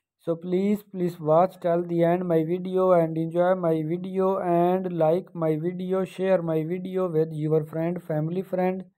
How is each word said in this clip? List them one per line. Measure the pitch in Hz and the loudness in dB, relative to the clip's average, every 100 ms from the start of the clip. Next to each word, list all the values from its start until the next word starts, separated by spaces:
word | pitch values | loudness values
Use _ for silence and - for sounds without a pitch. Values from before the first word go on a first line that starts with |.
| _ _ | _ _
So | - 170 | -6 -6
please, | 175 180 196 208 | -2 0 0 0
please | - 185 175 170 | -4 -4 -4 -2
watch | 151 156 180 - | 2 4 4 0
till | 175 170 | -2 0
the | 170 170 | 0 2
end | 170 180 180 | 2 2 2
my | 165 | 0
video | 160 180 185 185 185 | 0 -2 -2 0 4
and | 180 160 160 | 4 4 0
enjoy | 165 170 175 | -2 2 2
my | 185 170 160 | 2 0 0
video | 156 180 185 190 190 190 | -2 -4 -4 -2 0 0
and | 180 170 175 185 185 | 0 2 2 2 -2
like | 175 156 175 170 | 0 2 2 -2
my | 170 160 156 | -4 -2 -2
video, | 170 180 185 185 | -2 -6 -4 -2
share | 185 - 190 185 | -4 -2 0 0
my | 165 160 | 2 -2
video | 156 185 185 185 185 | -2 -6 -6 -4 0
with | 156 160 | 0 0
your | 156 156 156 | -2 0 0
friend, | 156 160 165 175 | 0 -4 -4 -4
family | - 156 156 180 | -4 -4 -2 -4
friend. | 185 185 185 185 180 | -4 -2 -2 -2 -8